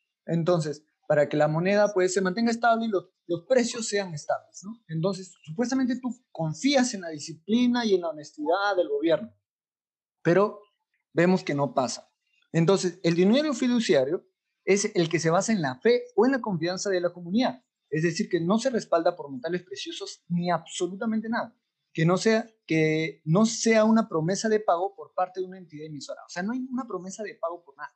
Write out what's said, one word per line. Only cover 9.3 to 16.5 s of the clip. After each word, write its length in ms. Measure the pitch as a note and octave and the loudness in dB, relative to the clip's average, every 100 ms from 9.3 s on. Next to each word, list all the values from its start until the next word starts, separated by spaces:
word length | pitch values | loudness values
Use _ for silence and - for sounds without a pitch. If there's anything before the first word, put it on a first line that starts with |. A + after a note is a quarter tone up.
| _ _ _ _ _ _ _ _ _ | _ _ _ _ _ _ _ _ _
pero 400 | D#3+ F3 G#3 - _ _ _ _ _ | 2 4 2 -2 _ _ _ _ _
vemos 300 | D3+ F3+ F#3 | 2 4 2
que 120 | F3 C#3+ | 0 -2
no 180 | C#3 | 0
pasa. 380 | - A#2+ - - _ _ _ _ | 0 -2 -4 -14 _ _ _ _
Entonces, 480 | E3 E3 G3 F#3 E3 | 2 4 4 0 -2
el 120 | E3 E3+ | 0 4
dinero 380 | F#3 B3+ D#4 | 4 4 2
fiduciario 720 | C4 B3+ A#3+ A3+ D3+ C3 F3+ _ _ _ _ - | 0 0 0 2 2 2 -2 _ _ _ _ 0
es 280 | G3 G#3 F#3+ | 0 0 0
el 120 | E3 | 0
que 120 | E3 | 0
se 100 | D#3+ | 2
basa 240 | E3+ F#3+ | 0 2
en 80 | G#3+ | 0
la 180 | C#3+ B2+ | -2 0
fe 240 | A3 B3 - - | 2 2 0 2
o 100 | A#3+ | 2
en 80 | |
la 80 | C#4 | 2
confianza 480 | A3 | -2